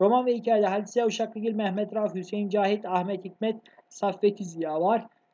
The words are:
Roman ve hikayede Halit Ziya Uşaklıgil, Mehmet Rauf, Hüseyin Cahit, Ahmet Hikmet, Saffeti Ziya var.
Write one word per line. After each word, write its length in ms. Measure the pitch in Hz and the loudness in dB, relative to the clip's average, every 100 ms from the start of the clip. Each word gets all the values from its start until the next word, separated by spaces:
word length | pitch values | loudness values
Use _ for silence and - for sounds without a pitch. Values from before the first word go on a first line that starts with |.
Roman 240 | 196 247 254 | 4 4 2
ve 80 | |
hikayede 340 | 240 226 220 202 | 0 2 4 4
Halit 220 | 196 202 | 0 -2
Ziya 160 | 240 233 | 0 0
Uşaklıgil, 480 | 214 220 220 220 | 0 -4 -4 -4
Mehmet 420 | 214 208 190 208 214 | -2 -2 -2 -4 -2
Rauf, 200 | 208 180 | -2 -4
Hüseyin 340 | 180 208 202 | -6 -4 -2
Cahit, 360 | 208 196 208 208 | 2 2 0 0
Ahmet 400 | 180 180 196 185 | -2 0 -4 -8
Hikmet, 300 | - 220 220 - - _ | -4 -4 -4 -10 -20 _
Saffeti 540 | - 202 190 208 202 | -4 -2 2 2 2
Ziya 380 | 185 165 160 156 | -4 -6 -4 0
var. 260 | 180 226 - _ _ | 2 2 -2 _ _